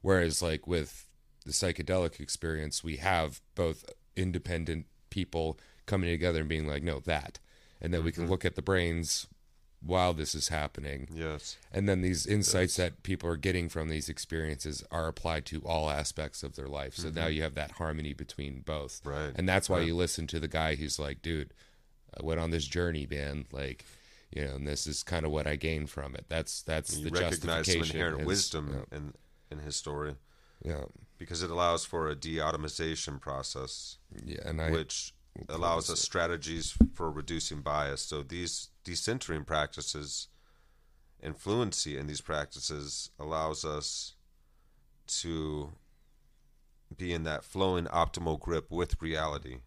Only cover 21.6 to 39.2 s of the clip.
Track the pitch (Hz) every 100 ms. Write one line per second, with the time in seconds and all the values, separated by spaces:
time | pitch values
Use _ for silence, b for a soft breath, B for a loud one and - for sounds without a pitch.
21.6 | b b b b - - 76 80 82 80
22.6 | 69 87 87 80 71 71 71 73 65 65
23.6 | 69 64 - B B B B 73 71 67
24.6 | 71 73 - 73 - 87 78 76 73 76
25.6 | 80 78 73 - 69 67 - 80 78 -
26.6 | - 78 76 78 78 87 87 78 85 82
27.6 | 80 85 82 78 85 71 76 98 - 80
28.6 | 73 67 - 76 73 - - _ - 73
29.6 | 76 71 - 73 76 67 b b b b
30.6 | - 76 67 - - - 82 87 90 85
31.6 | 87 85 - 85 80 73 82 80 76 78
32.6 | 76 - 80 78 - 69 71 67 67 67
33.6 | 65 - - - - - - 76 - 78
34.6 | 80 80 78 - - - - - - 80
35.6 | 85 82 82 80 - - 85 82 76 82
36.6 | 82 - - - 82 76 76 82 - 73
37.6 | 71 73 73 69 - 76 67 87 87 -
38.6 | - - - 85 - 123